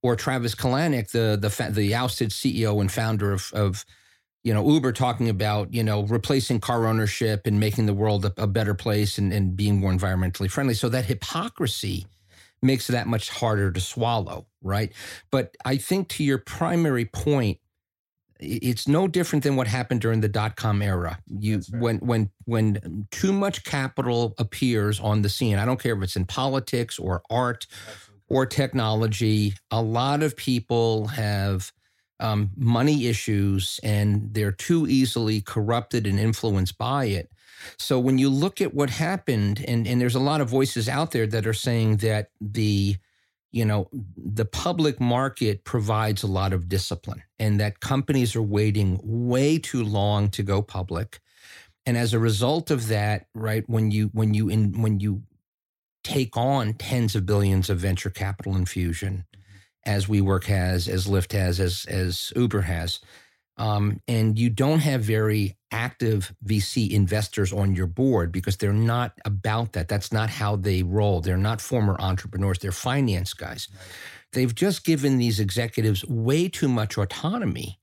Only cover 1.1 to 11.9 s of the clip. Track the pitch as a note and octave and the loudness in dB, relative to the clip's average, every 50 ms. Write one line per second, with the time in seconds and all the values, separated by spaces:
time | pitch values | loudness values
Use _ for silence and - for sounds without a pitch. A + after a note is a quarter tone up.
1.1 | - A#2 A2+ A2 G#2+ G2+ G2+ G#2+ G2+ - A#2+ - G#2 G#2+ G#2 G2+ G#2+ A#2 B2+ B2 | 0 0 2 2 2 2 0 -2 -2 -2 -4 -2 0 0 2 2 2 0 0 -2
2.1 | - - B2+ G#2+ - - - C3+ B2+ - A2+ G#2+ G#2 G#2 G2+ F#2+ - - A2+ A2+ | -2 -2 -2 -2 -2 -2 -2 -2 0 0 0 2 2 2 0 0 0 0 0 0
3.1 | A2+ G#2 G2+ G2+ G2+ F#2 - - - G#2+ G#2 G2 F#2 G#2 - _ - _ _ _ | 0 0 0 0 0 0 -4 -4 -2 0 0 0 0 -2 -8 _ -20 _ _ _
4.1 | _ _ _ _ _ _ _ A#2+ A2+ G#2+ G#2 D3 D3 D#3+ C3 C3 A2 - C3+ B2 | _ _ _ _ _ _ _ 0 0 2 4 4 4 4 4 0 0 0 0 0
5.1 | A#2 G#2 B2 A#2 G#2+ F#2+ G#2+ G#2 G#2 G#2 G2+ - - A#2 A2 A2 G#2 G#2 G2+ G2+ | 0 0 0 0 0 0 0 0 0 -2 -2 -2 -2 -2 0 0 0 0 0 0
6.1 | A#2 A#2 G2 - D3 C3+ A2+ - B2+ A2 - - B2 A#2 A2+ A2 A2 A2 A2 G2+ | -2 -2 0 2 0 0 2 0 -2 -2 0 0 0 2 2 2 2 2 0 0
7.1 | - - A#2+ A2 G#2+ G2+ - A2+ G#2 G#2 G#2+ G#2+ G#2 - A2 G#2 G2+ G2 G#2+ G#2+ | 0 0 0 0 0 -2 0 0 2 2 2 2 0 0 0 0 2 2 2 2
8.1 | G#2 G2 F#2+ G#2 F#2 - G#2 G#2 F#2+ A2+ A2 G2+ G2+ F2+ - A#2 G#2 G#2 G#2 G2+ | 2 2 0 -2 -2 -2 -2 0 0 0 0 0 -2 -2 -2 0 0 0 0 0
9.1 | - - G2+ G2 F2+ G#2 G2 F#2 F2+ F#2 G#2 G#2 G2+ G2 F#2+ F#2+ F#2 F#2 F#2 F#2+ | 0 0 0 0 2 2 0 0 0 0 0 2 2 2 2 2 2 2 0 0
10.1 | F#2 F#2 F#2 F#2 F2+ - G2 G2 - - C#3 C3+ A#2 G#2 - A#2+ A2 B2+ A#2+ F#2+ | 0 0 0 -2 -2 -2 -4 -2 0 0 0 0 0 0 0 0 0 0 0 -2
11.1 | B2+ G2+ - - - E3 F#3+ A#3+ _ - E3+ A#2 - - - G2 | -4 -4 -4 -6 -6 -4 -6 -6 _ -4 -4 -4 -2 -4 -4 -4